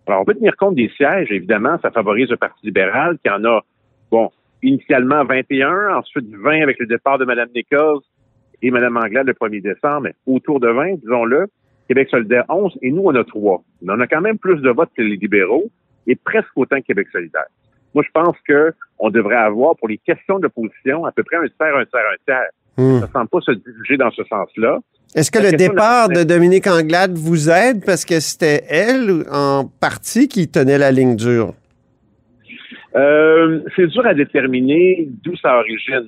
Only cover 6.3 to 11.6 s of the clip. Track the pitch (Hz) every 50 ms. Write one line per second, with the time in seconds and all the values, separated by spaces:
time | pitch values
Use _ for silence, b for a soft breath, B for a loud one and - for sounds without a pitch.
6.3 | 107 101 101 143 156 156 156 139 123 - 123 110 117 113 - 139 139 131 131 123
7.3 | 123 120 120 120 120 120 110 - 143 143 151 156 151 143 127 _ _ _ _ _
8.3 | _ _ _ _ _ _ - 123 123 120 123 123 120 120 113 107 101 131 135 131
9.3 | 117 - 120 107 107 104 92 101 92 - - 147 143 147 123 90 - - _ 131
10.3 | 131 127 - - 151 135 120 117 117 123 151 185 196 160 131 107 123 120 117 117
11.3 | 127 151 185 208 - _